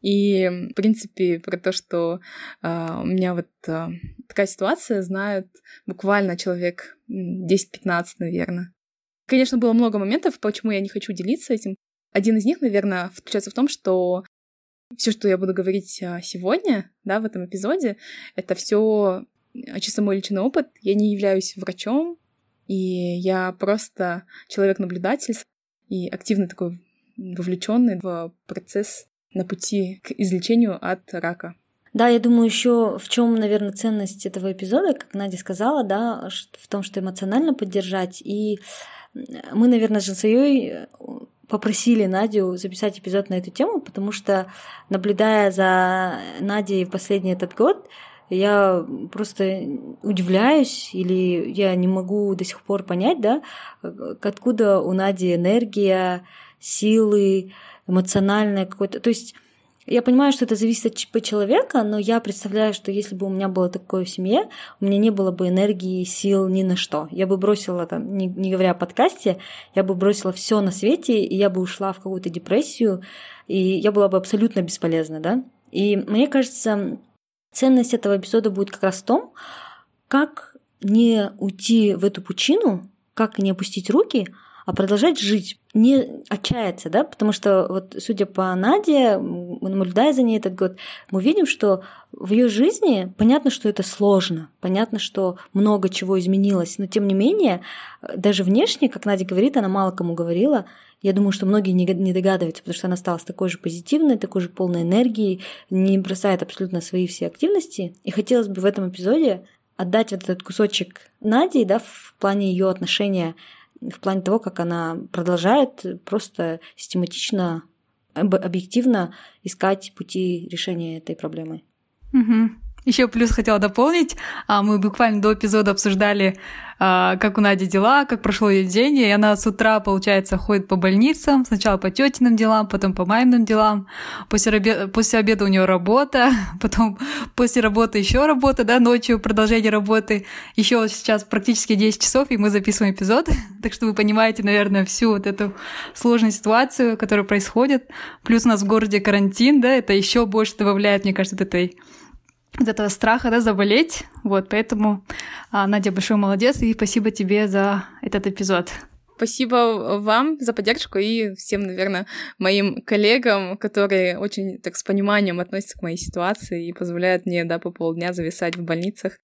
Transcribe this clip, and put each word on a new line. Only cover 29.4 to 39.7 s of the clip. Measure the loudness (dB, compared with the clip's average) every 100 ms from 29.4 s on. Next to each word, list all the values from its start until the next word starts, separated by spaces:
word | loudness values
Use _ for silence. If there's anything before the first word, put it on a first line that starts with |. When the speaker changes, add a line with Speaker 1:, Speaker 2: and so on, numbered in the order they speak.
Speaker 1:
пути | -6 -6 -4 -2 -4 -6
к | -14
излечению | -4 -2 -2 0 2 2 0
от | -6 -6 _
рака. | -8 -8 -8 -14 -18 _ _ _
Speaker 2:
Да, | 0 4
я | 4
думаю, | 4 4 4
еще | 2 2 2 2 -2
в | -4
чем, | 0 2 2
наверное, | 2 0 -2
ценность | -4 -2 -2 -4 -6 -8
этого | -6 -6
эпизода, | -6 -2 0 0
как | -2 -6
Надя | -8 -8 -8
сказала, | -8 -4 0 0
да, | 0 -2 -2 -6 -8
ш-, | -12 -14
в | -16 -8
том, | -8
что | -6 -8
эмоционально | -8 -6 -2 0 0
поддержать. | -2 -2 -4 -4 -4 -4 -8
И | -8 -4 -4 -4 -8 -16 -16 -20 -20 -18 -16 -16 -8
мы, | 2
наверное, | 4